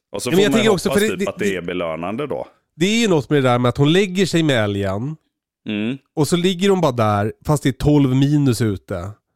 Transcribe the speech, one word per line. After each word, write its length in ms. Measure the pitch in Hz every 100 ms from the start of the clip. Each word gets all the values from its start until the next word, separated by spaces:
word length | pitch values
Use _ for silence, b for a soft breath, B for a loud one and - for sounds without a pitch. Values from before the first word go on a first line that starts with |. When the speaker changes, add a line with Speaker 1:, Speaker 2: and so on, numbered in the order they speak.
| _
Speaker 1:
Och 100 | 101
så 80 | 127
Speaker 2:
Men 60 | 175
Speaker 1:
får 60 |
Speaker 2:
jag 80 | 208
Speaker 1:
man 80 | 226
ju 40 |
Speaker 2:
tänker 120 | 214
också, 140 | 185 196
Speaker 1:
hoppas 140 | 202
Speaker 2:
för 60 | 220
det, 80 | 180
Speaker 1:
typ 100 | 196
Speaker 2:
det, 40 |
Speaker 1:
att 60 | -
det 60 |
Speaker 2:
det 120 | 101 92
Speaker 1:
är 40 |
belönande 640 | 85 90 85 80 90 113 143
då. 200 | 71 - _ _ -
Speaker 2:
Det 100 | 185
är 140 | 226
ju 80 | 226
något 220 | 160 -
med 120 | 147
det 60 | 127
där 100 | 123
med 100 | 123
att 80 | 127
hon 160 | 143
lägger 340 | 180 185 180 175
sig 160 | 165
med 220 | 156 123
älgen. 520 | 104 101 98 101 139 156 _ _ _ _ 110
Speaker 1:
Mm. 300 | 104 110 135 _ 160
Speaker 2:
Och 120 | 143
så 80 | 175
ligger 340 | 180 180 202
hon 100 | 190
bara 120 | 156
där, 400 | 123 107 104 107 - -
fast 160 | 147
det 60 | 143
är 40 |
tolv 440 | - 147 147 135 131
minus 440 | 143 147 139 113
ute. 500 | 113 95 - 92 95 107 _